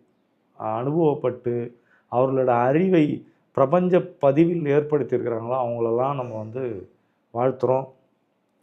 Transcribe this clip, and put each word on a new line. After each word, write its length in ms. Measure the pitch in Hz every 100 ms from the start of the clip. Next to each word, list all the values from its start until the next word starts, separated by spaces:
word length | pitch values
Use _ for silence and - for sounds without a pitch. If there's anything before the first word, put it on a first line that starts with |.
| _ _ _ _ _ -
அனுபவப்பட்டு, 960 | 110 110 135 156 160 135 127 - 120 120 120 - _ _ -
அவர்களோட 400 | 120 131 135 127 120 123
அறிவை 380 | 151 190 180 147 - - _ _ -
பிரபஞ்ச 400 | 135 175 180 175
பதிவில் 640 | 170 - 139 139 170 170
ஏற்படுத்தியிருக்கிறாங்களோ, 920 | 143 143 147 151 117 123 117 113 117 131
அவங்களெல்லாம் 500 | 120 120 113 117 131
நம்ம 240 | 139 123 110
வந்து 500 | 107 120 127 101 90 _ _ _ _
வாழ்த்துறோம். 540 | 117 131 127 123 131 135 _ _ _ _ _ _ _